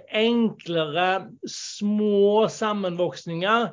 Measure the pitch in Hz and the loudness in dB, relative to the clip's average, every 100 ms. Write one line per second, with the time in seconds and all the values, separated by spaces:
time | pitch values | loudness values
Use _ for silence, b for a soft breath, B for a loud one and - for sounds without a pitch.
0 | - 214 226 240 226 - 165 170 156 151 | -4 0 2 2 0 -2 -6 -2 -2 0
1 | 185 190 - - - - - - 208 208 | 0 0 -4 -14 -14 -12 -14 -6 -2 0
2 | 214 202 202 208 208 - 220 208 185 175 | 2 4 6 6 2 0 -4 -2 -4 -2
3 | 175 - - 165 185 226 233 | -2 -4 -8 -4 0 2 0